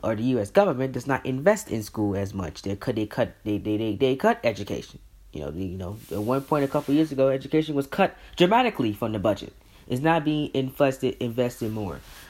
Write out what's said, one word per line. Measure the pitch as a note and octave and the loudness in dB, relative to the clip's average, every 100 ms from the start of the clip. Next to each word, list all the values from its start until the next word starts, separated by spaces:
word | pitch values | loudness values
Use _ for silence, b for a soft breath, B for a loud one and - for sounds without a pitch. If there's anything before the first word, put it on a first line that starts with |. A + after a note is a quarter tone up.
or | A2+ | -2
the | G#2+ | 0
U | A#2+ B2+ | 0 0
S | G2+ | 2
government | - G3+ B2+ C3 | 4 4 2 -2
does | C3 C3+ | -4 -2
not | C3 | -2
invest | C3 C3 D#3+ G#3+ - | -2 2 2 2 0
in | A2+ | -6
school | G#2+ - G#2 G2 | -6 -2 0 0
as | G2+ | -4
much. | G2 E2+ - | -4 -8 -6
They | G2 G2+ | -6 -4
cut, | - A2 | -2 -2
they | G#2+ | -2
cut, | - A2+ - | -2 -2 -2
they, | G#2+ G#2 | -4 -2
they, | G#2+ G#2+ | 0 -2
they, | A2+ G2 | 0 2
they | C3 C3 | 2 4
cut | G#3+ A#3 | 2 2
education. | A#2 G2 G2+ - - - - - - | 0 -2 -6 -8 -10 -20 -20 -20 -16
You | - | -10
know, | C#2+ | -8
the, | D#2+ | -6
you | F#2+ F#2 | -6 -6
know, | F2+ G#2+ - | -8 -10 -8
at | F#2+ | -4
one | G#2+ C3+ | 0 0
point | C3+ D3+ | 2 0
a | C#3 | 2
couple | D3 C#3+ | 0 2
years | C#3+ D#3+ | 2 2
ago, | C3+ C3+ | 4 2
education | C3+ - D#3 D#3 | 2 2 0 2
was | C#3+ C#3 | -2 -2
cut | - F#3+ - B - | 0 0 0 B 2
dramatically | F3+ A3+ B3 - A#2 | 4 6 2 0 -2
from | G#2 A2+ | 0 -2
the | G#2+ | 0
budget. | F#2+ G2 - - b b b | 0 0 -6 -18 b b b
It's | B2 | -2
not | D#3 E3 | 2 2
being | D3+ D3+ D3 | 2 -2 0
invested, | C3+ C3+ - C#3 C3+ B2+ - | -2 -2 2 0 2 -4 -2
invested | A#2+ A2+ B2 - A2+ | -4 0 -2 -2 -4
more. | A2 G2 C#2 B B | -4 -6 -8 B B